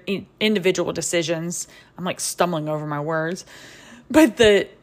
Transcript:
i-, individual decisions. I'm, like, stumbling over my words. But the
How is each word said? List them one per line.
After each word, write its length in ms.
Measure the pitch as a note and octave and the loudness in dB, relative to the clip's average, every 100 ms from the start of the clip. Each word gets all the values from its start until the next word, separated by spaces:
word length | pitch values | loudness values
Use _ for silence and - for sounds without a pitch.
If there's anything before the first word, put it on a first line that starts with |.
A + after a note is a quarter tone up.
| - | -6
i-, 200 | G3 - _ | -8 -8 _
individual 540 | G#3+ G#3 F3+ F#3 E3 | 0 2 0 0 -2
decisions. 720 | E3 D#3+ F3 D#3 E3 E3+ F3 - - _ - | -4 -2 -2 -2 -4 -4 -8 -12 -16 _ -10
I'm, 80 | F3+ | -8
like, 140 | - | -6
stumbling 500 | - - F3 E3 D3+ | -6 -2 0 0 -4
over 160 | D3+ D3+ | -6 -6
my 140 | D3 | -6
words. 480 | D3+ D#3+ D#3+ F#3 - - - - - - - | -4 -2 -4 -6 -12 -20 -20 -20 -20 -20 0
But 260 | D#4 D#4 G#3 | 4 4 6
the 300 | G#3+ G3+ - - | 6 6 2 -8